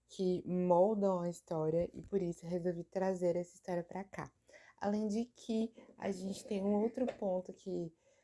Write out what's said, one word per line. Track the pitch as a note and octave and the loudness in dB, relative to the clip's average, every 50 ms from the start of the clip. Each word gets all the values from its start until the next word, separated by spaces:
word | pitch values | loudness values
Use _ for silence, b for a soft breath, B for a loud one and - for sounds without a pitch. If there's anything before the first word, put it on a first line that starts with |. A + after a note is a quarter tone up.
| _ | _
que | _ - - F#3+ F3+ F3+ F3 - | _ -6 0 2 2 2 2 0
moldam | - F3+ F3+ F3+ F3+ F3 E3+ F#3 G#3+ A3+ G3+ G3 G3 F#3 F3+ | 0 0 2 4 6 6 8 8 6 6 4 2 2 2 2
a | F3 F3 | 0 -2
história, | E3+ - - - E3+ D#3+ D#3 D#3 D#3+ E3+ F3 - - | -4 -6 -6 -4 -2 0 0 2 2 2 0 0 -4
e | - E3 | -10 -8
por | - G3+ G3 | -2 -2 0
isso | F3 E3+ F3 - E3+ | 0 0 -2 -6 -6
eu | E3 | -4
resolvi | F3 F3+ E3+ F3+ E3+ E3+ E3+ | -4 -2 0 -2 -2 -2 -6
trazer | - - F#3+ F#3+ F#3+ F#3+ F3 F3+ F3 E3+ | -6 -4 0 0 0 2 2 2 2 2
essa | F3 F3 F3 - | 2 -2 -4 -8
história | - - - F3+ F3 E3+ | -12 -6 -4 -2 -2 -2
pra | - - F#3 G3 | -4 -6 -10 -8
cá. | - - - D3 C3 - _ B B B B B B B | -8 -10 -10 -10 -10 -12 _ B B B B B B B
Além | _ - G3+ G#3 G#3+ G#3+ G#3+ | _ -2 0 0 0 0 0
de | G#3 A3+ A#3 | 0 -2 -2
que | A#3+ _ - - - A3+ A3 A3 A3 B B B B B | -4 _ -10 -6 -2 0 0 0 0 B B B B B
a | - - G3+ G3 | -6 -4 -4 -4
gente | F3+ F#3+ G3 G3+ - - | -4 -4 -6 -6 -8 -6
tem | - G#3+ G3 F#3+ | -4 -4 -2 0
um | G3+ G#3 G#3 G#3+ | 2 2 2 2
outro | A#3 - B3+ B3+ A#3+ - - | 0 0 -2 -2 -4 -2 -2
ponto | G#3+ G3 F#3 F#3 F3+ - F#3+ | -2 -2 0 -2 -4 -6 -12
que | - - G3 F3+ F3 F3 E3 b b b b b b | -12 -8 -6 -4 -4 -4 -6 b b b b b b